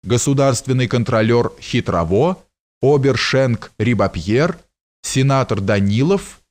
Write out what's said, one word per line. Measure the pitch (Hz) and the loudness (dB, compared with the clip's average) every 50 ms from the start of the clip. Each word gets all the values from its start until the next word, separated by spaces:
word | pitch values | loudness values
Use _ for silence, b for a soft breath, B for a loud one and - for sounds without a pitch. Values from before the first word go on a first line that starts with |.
| - | -2
государственный | 95 120 120 - 147 139 135 139 139 123 - - - 131 127 127 | -2 -2 0 0 0 0 2 2 2 0 -2 -2 -2 -2 -2 0
контролёр | 117 - 120 113 - 117 110 110 113 120 120 113 113 - - | 0 0 -2 -2 0 0 0 2 2 2 2 2 0 -6 -10
Хитрово, | - - - 123 98 - 90 87 85 80 92 104 139 175 185 - _ _ _ _ _ _ _ _ | -12 -4 -4 -2 -2 0 -2 -2 0 0 2 2 2 0 -2 -4 _ _ _ _ _ _ _ _
обершенк | - 131 147 143 131 139 127 117 - - - 131 135 127 117 107 - - _ _ | 0 2 2 4 2 0 0 0 -2 -2 0 0 2 0 0 -4 -6 -16 _ _
Рибапьер, | 107 117 120 101 104 95 - 92 80 92 107 123 151 175 170 - _ _ _ _ _ _ _ _ - | -2 0 0 0 0 -2 -2 -6 -4 -2 0 0 0 0 -4 -8 _ _ _ _ _ _ _ _ -14
сенатор | - - 127 135 139 139 135 127 - 113 101 | -6 -2 0 0 2 2 0 0 -2 -2 -4
Данилов | 98 98 107 101 98 98 101 117 135 170 196 196 196 - - _ _ _ | 0 0 0 2 2 0 2 0 2 0 0 -2 -2 -8 -20 _ _ _